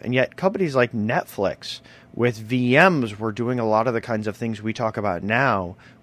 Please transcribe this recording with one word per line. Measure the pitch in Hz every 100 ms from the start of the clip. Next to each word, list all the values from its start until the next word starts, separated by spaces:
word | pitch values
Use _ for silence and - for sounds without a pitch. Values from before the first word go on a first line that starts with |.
And | -
yet | 127 127 -
companies | 190 208 175 131
like | 120
Netflix | 120 107 147 - - 95 - - - - - -
with | - 120 110
V | 107 127 123 135
Ms | 185 165 117 101
were | 110
doing | 107 120 127
a | 113
lot | 107 117
of |
the | 113
kinds | - 110 110
of | 101
things | 117 107
we | 107
talk | 110 113 110
about | 104 85
now | 95 113 135 101 87 95 - -